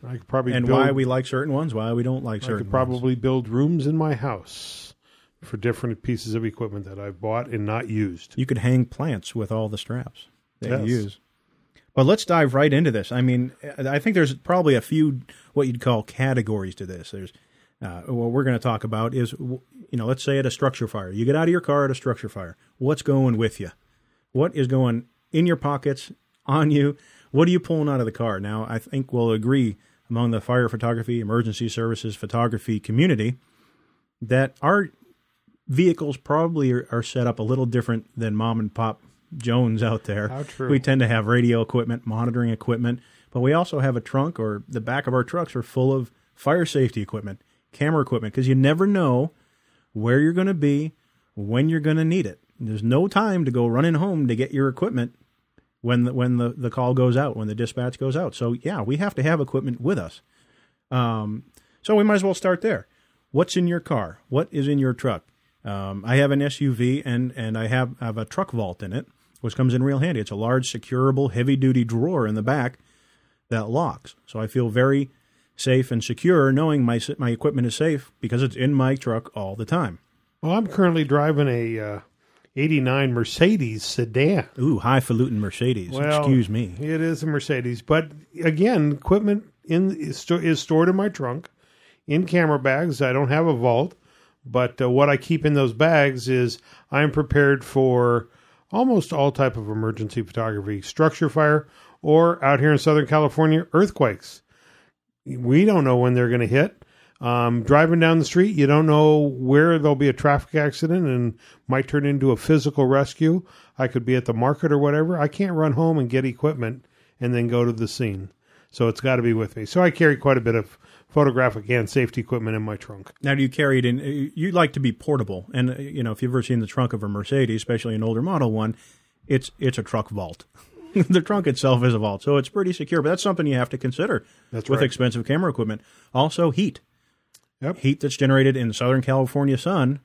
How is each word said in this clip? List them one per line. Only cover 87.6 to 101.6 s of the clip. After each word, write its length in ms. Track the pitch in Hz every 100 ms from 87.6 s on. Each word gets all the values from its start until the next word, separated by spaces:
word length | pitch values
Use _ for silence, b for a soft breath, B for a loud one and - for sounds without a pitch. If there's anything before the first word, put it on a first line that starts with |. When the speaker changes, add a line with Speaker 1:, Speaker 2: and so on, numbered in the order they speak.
| 123 117
Speaker 1:
But, 300 | - 156 156 - - 170
again, 480 | 165 156 208 214 147
equipment 580 | 143 - 196 208 208 - _
in, 260 | - 165 190
is, 280 | 170 151 107
sto-, 180 | - 170
is 240 | 165 156
stored 280 | - 160 175
in 60 |
my 140 | 190 202
trunk, 420 | - 127 139 - _ b b b b b
in 200 | 147 175
camera 340 | 175 160 143
bags. 420 | 135 135 175 123
I 100 | 135
don't 180 | 131 135
have 180 | 147 165
a 80 | 127
vault. 400 | 123 117 175 - b b b b 131
But, 340 | 123 123 -
uh, 80 | 123
what 220 | 127 143
I 60 | 135
keep 280 | - 165
in 100 | 151
those 180 | 143 131
bags 560 | 110 156 160 143 127 117
is 320 | 127 123 - b b b
I 100 | 139
am 80 | 151
prepared 540 | 151 139 147 139 135
for 640 | - 135 131 123 120 120 - b b b b
almost 400 | 208 262 214 -
all 180 | 156 139
type 280 | 135 135 113
of 100 | 104
emergency 540 | 107 110 110 107 117
photography, 580 | 98 - 113 104 101 101
structure 480 | - - 156 - 156
fire, 400 | 156 151 151